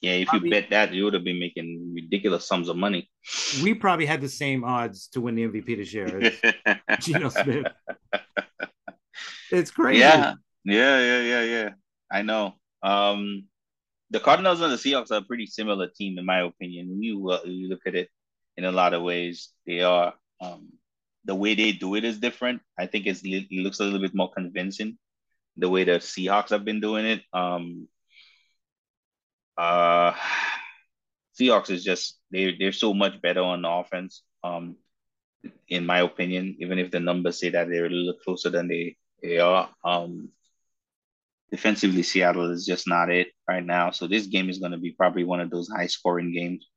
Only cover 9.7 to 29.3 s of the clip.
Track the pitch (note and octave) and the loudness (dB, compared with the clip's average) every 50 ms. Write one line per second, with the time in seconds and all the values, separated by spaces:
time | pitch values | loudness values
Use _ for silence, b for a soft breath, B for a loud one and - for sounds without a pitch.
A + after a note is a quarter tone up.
9.7 | - - E4 C4 C4 B3+ B3 - D#3+ D#3 D3 - - - _ _ _ _ _ F#2+ | 0 0 2 4 8 8 10 10 10 10 8 2 -2 -6 _ _ _ _ _ 2
10.7 | G2+ G#2+ B2 C3+ C#3 C3 B2 A#2+ B2 B2 A#2+ A#2+ A#2+ A#2+ A#2 A2+ A#2 A#2 A2 G#2 | 4 6 6 6 6 6 4 4 2 2 2 2 0 0 0 0 0 -2 -2 -4
11.7 | G2+ _ _ _ _ _ _ _ - G2 G#2 G#2+ A2 A2 G#2 G2 - _ _ _ | -6 _ _ _ _ _ _ _ -4 -4 -2 0 0 0 -2 -2 -6 _ _ _
12.7 | _ _ - G2 G2+ G2+ G2+ G2+ G2+ G2+ G2+ G2+ G2+ G2 G2 _ _ _ _ _ | _ _ -2 0 2 4 4 2 2 0 -4 -6 -8 -10 -12 _ _ _ _ _
13.7 | _ _ _ _ _ _ _ _ - A2 - - C#3+ E3 F#3+ F#3+ F3+ E3+ E3+ D#3+ | _ _ _ _ _ _ _ _ -4 0 4 6 4 6 6 2 2 4 2 0
14.7 | C3 A2+ - C3+ C#3+ C3 A#2 - A#2 G#2+ G2 G2+ B2 A#2+ A2 G2 - - A2 G#2+ | 0 0 0 0 0 0 0 0 -2 -4 -2 _ -8 -8 -8 -10 -8 -8 -2 -2
15.7 | G#2 G2 F#2 F#2 _ - G#2 G2 F#2 F2+ F2+ F#2 F#2 F#2 F2+ F2 E2+ _ F#2+ F2+ | -2 -2 -2 -6 _ -8 -8 -8 -6 -6 -2 0 0 0 0 -2 -4 _ -14 -12
16.7 | F2 F2 F2+ F2+ F#2 G2 G#2+ A2+ A2 G2+ G2 F#2 F2+ F2 - F2+ F#2 F#2 F#2 F#2 | -12 -12 -10 -8 -8 -6 -6 -6 -6 -4 -2 -2 -2 -2 -2 -6 -8 -8 -6 -6
17.7 | F#2+ F2+ _ F#2+ F2+ F2+ F2+ - _ _ _ _ _ _ _ _ _ - F2+ F#2 | -8 -6 _ -4 -4 -4 -4 -4 _ _ _ _ _ _ _ _ _ -4 -4 0
18.7 | F#2 F#2 F2+ F2+ F2 E2+ E2+ F2 F2 F2 F2 F2 E2+ E2 - - _ _ _ F2 | 2 4 4 4 2 2 -2 -2 -2 -2 -2 -4 -6 -10 -16 -20 _ _ _ -8
19.7 | F2 E2+ F2+ F2+ F2+ F2 F2 F2 - _ _ _ _ _ F2+ F2+ F2 E2+ - - | -2 2 4 4 4 4 4 2 -2 _ _ _ _ _ -12 -12 -12 -12 -18 -20
20.7 | - _ _ _ _ _ _ _ _ _ _ - G2 F#2+ G2 G#2 A2 G2+ G#2+ A2 | -20 _ _ _ _ _ _ _ _ _ _ -4 -2 0 2 2 2 2 2 2
21.7 | G2+ F2+ F#2 F#2 G2 G#2+ A2 A#2 A2+ G#2 A2 B2 A#2+ - B2 B2 B2 A#2+ _ _ | 0 -2 -4 -4 -2 -2 -2 -2 -4 -2 -4 -6 -4 -4 -4 -4 -4 -6 _ _
22.7 | _ - F2+ F#2 - G#2+ F#2+ G2+ G2 F#2 - F#2+ F#2+ F#2+ F#2+ G2 G2 F#2 F#2 G2 | _ -8 -8 -4 -4 -4 -2 -2 -4 -4 -4 -4 -4 -4 -6 -6 -6 -4 -4 -4
23.7 | G2 - G#2+ G2+ G2+ G2 G2 F#2+ F2+ G2 F#2 F#2 - - F#2 F2 F2+ G2 F2+ F#2+ | -2 -2 -2 0 0 0 -2 -2 0 -2 -2 -2 -2 -8 -8 -8 -6 -6 -6 -6
24.7 | G2 - A2 G#2+ A#2 - _ _ _ _ _ _ _ _ _ _ _ - F2 F2+ | -6 -8 -8 -8 -8 -12 _ _ _ _ _ _ _ _ _ _ _ -2 0 2
25.7 | F#2 F#2 F#2 F2 F2 E2+ - - - - F#2 F#2 G2+ G#2 G2+ - A2 G#2 G2+ G#2 | 2 2 4 4 4 2 0 -4 -8 -4 -2 2 2 2 2 2 -2 -2 -2 -2
26.7 | A2 G#2+ G#2 G#2+ A2 G#2+ G#2+ A2 A2 G2+ - _ - F2+ F2+ F2+ F2+ F2 F2 F2 | -4 -2 -2 -2 -2 -2 0 -2 -2 -4 -6 _ -4 -2 -2 -2 -2 -4 -6 -8
27.7 | F2 - - - _ _ _ b b b b b b b b b b b b _ | -12 -14 -16 -18 _ _ _ b b b b b b b b b b b b _
28.7 | _ _ _ _ _ _ _ _ _ _ _ _ | _ _ _ _ _ _ _ _ _ _ _ _